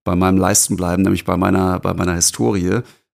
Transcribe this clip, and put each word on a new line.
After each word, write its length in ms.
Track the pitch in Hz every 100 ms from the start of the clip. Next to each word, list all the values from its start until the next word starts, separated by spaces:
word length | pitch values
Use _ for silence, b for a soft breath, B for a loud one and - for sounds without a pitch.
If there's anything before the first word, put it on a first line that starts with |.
bei 100 | - 90
meinem 220 | 92 95
Leisten 380 | 92 98 - 90
bleiben, 260 | 87 92
nämlich 220 | 95 92 -
bei 100 | 90
meiner, 440 | 95 95 92 90
bei 120 | 95
meiner 220 | 90 90
Historie. 680 | 85 - - 117 101 90 101 - B B